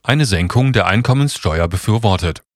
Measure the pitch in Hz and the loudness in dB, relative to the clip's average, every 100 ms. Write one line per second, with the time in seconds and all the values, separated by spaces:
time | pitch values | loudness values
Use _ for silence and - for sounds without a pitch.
0 | - 135 139 95 87 120 131 120 90 98 | -2 0 0 0 0 0 2 2 2 2
1 | 120 127 143 - - 87 85 90 - 110 | 2 2 0 -2 -4 -2 -2 -2 -2 0
2 | 113 92 82 76 - | 2 0 -2 -6 -12